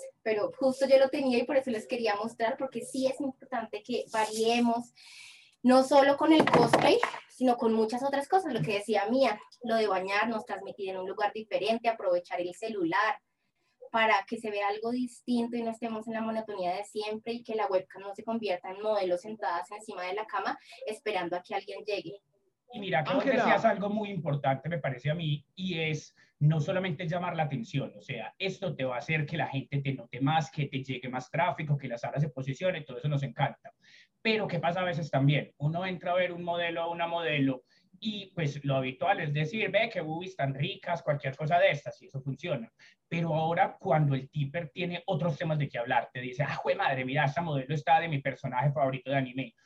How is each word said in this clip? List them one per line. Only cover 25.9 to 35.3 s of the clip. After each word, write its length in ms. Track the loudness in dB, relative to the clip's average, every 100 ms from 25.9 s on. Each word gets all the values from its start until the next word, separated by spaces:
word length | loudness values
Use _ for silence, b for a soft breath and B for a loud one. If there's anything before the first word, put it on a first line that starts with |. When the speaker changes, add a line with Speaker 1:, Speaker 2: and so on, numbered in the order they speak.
| -2 -8 b b _
Speaker 2:
no 220 | 4 4
solamente 480 | 2 0 0 -2 -2
llamar 260 | -2 -2
la 100 | -2
atención, 500 | -2 -2 -4 -4 -4 -8
o 60 |
sea, 320 | -10 -8 -10 -6
esto 380 | -6 -4 -6 -4
te 80 |
va 120 | -4 -4
a 20 |
hacer 260 | -2 -2
que 140 | -2 -4
la 80 | -4
gente 300 | -4 -4 -4
te 140 | -4
note 260 | -6 -8 -2
más, 300 | 0 2 0
que 160 | -4 -4
te 180 | -4
llegue 240 | -6 -8 -6
más 220 | -8 -6
tráfico, 480 | -2 -2 -2 -2 -2
que 100 | -2
la 80 | -6
sala 240 | -4 -2
se 80 | -2
posicione, 540 | -2 -6 -4 -2 -4
todo 160 | -8 -6
eso 100 | -2
nos 140 | -2
encanta. 500 | -4 -2 -2 -4 -16 -20 b b b _
Pero 260 | -2 0 0
¿qué 120 | 0
pasa 220 | 0 0
a 40 |
veces 260 | -2 -2 -2
también? 440 | 2 4